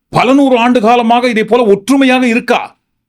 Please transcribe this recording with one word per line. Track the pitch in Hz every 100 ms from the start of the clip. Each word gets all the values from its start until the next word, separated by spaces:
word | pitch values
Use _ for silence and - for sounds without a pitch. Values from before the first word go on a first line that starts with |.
| _
பல | 143 214
நூறு | 269 277 254
ஆண்டு | 233 247
காலமாக | 208 240 226 240 247
இதே | 220 214
போல | 247 233
ஒற்றுமையாக | 196 - 277 269 254 254
இருக்கா? | 226 247 220 95 - _ _